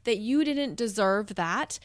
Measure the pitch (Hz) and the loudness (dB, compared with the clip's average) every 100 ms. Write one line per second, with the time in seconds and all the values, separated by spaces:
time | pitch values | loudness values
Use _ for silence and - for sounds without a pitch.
0 | 240 208 220 285 294 285 277 - 226 202 | -2 0 2 2 2 0 -2 -2 -2 2
1 | 190 196 208 185 165 214 311 - | 2 2 0 -4 -2 -2 -4 -8